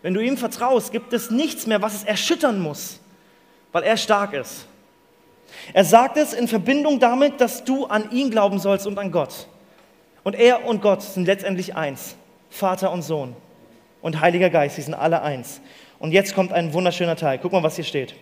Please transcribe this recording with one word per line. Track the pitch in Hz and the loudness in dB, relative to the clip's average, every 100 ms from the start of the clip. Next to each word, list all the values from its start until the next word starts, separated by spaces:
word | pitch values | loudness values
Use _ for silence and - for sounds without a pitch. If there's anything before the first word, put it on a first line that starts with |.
wenn | 165 | -2
du | 185 | 0
ihm | 233 262 | 0 -2
vertraust, | 233 - 240 254 - | -4 -4 0 0 0
gibt | - - | -8 -4
es | 240 233 | -6 -2
nichts | 233 311 - 220 | 0 0 -4 -2
mehr, | 208 | 0
was | 214 202 | 0 -4
es | |
erschüttern | 208 208 - 330 294 202 | -4 -4 0 2 2 0
muss, | 160 143 - - _ _ _ _ _ _ _ | -4 -6 -12 -16 _ _ _ _ _ _ _
weil | 170 | -2
er | 165 226 | 2 0
stark | - 208 202 | 2 2 2
ist. | 139 120 - - _ _ _ _ _ _ _ _ - - | -6 -8 -14 -20 _ _ _ _ _ _ _ _ -20 0
Er | 180 175 | 2 8
sagt | 220 262 285 | 6 6 2
es | 294 | 0
in | 233 240 | 0 0
Verbindung | 220 190 285 302 269 | 0 2 2 2 4
damit, | 240 247 285 285 | 4 4 2 4
dass | 240 - | 0 0
du | - 269 277 | -2 -2 0
an | 214 208 | -2 0
ihn | 247 269 | -2 0
glauben | 220 196 196 | 2 2 2
sollst | 196 196 202 | 0 0 -2
und | 202 | -6
an | 196 | -2
Gott. | 165 135 - - - _ _ _ _ _ _ | -2 -4 -8 -18 -20 _ _ _ _ _ _
Und | 196 208 | -8 4
er | 240 240 226 | 4 4 0
und | 214 | 0
Gott | 208 190 | 2 0
sind | - 185 180 | -2 -2 0
letztendlich | 196 196 185 185 - | 0 -2 -4 -6 -6
eins. | 151 135 - - _ _ _ | -6 -8 -16 -18 _ _ _
Vater | - 190 185 190 | -4 -2 0 -2
und | 175 | -2
Sohn | 147 156 127 120 _ _ - - _ _ | -4 -4 -6 -12 _ _ -20 -20 _ _
und | 165 156 | -8 2
Heiliger | 175 170 185 | 2 4 2
Geist, | 165 143 151 | 2 0 -4
sie | |
sind | 139 | -10
alle | 156 160 165 | -2 0 0
eins. | 151 131 120 - - - - _ | -2 -6 -10 -18 -20 -20 -20 _
Und | 160 | 0
jetzt | 180 196 - | 2 2 -2
kommt | 185 | 0
ein | 175 165 | -2 -2
wunderschöner | 156 180 175 175 165 | 0 -2 0 -2 0
Teil. | 151 135 | -2 -2
Guck | 180 | 0
mal, | 185 | 0
was | 156 165 | 0 -2
hier | |
steht. | 151 143 123 - | -6 -6 -6 -12